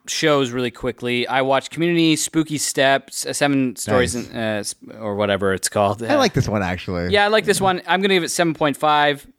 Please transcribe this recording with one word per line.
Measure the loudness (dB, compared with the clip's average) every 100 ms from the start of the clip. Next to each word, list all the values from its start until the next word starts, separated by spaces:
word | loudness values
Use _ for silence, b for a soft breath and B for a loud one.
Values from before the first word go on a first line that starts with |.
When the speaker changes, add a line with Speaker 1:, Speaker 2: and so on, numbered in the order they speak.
| -10
Speaker 1:
shows | -2 2 2 0
really | -2 -4
quickly. | -4 -6 -4 -2 -2 0
I | 0
watched | 2 0 0
Community, | -2 0 2 2
Spooky | 2 0 -2 -2 -4
Steps, | -4 2 4 2 0 -10 -8
uh, |
Seven | -2 0 2 0
Stories, | -4 0 2 2
Speaker 2:
Nice. | -2 -6
Speaker 1:
in, | -6
uh, | -4 -4
s-, | -6 -12 -16 -10
or | -6 -2
whatever | 0 2 0
it's | -2 -2
called. | 0 2 0
Speaker 2:
I | 0
Speaker 1:
Uh, | 2
Speaker 2:
like | 2
this | 0 -2
one, | -2
actually. | -2 -4 -4 -4 0
Speaker 1:
yeah, | 2
I | 2
like | 2
this | 2 0
one. | 0 -2 0
I'm | 0
gonna | 2
give | 2
it | 0
seven | 0 0
point | 2 -2 0
five. | 2 4 2 0 -8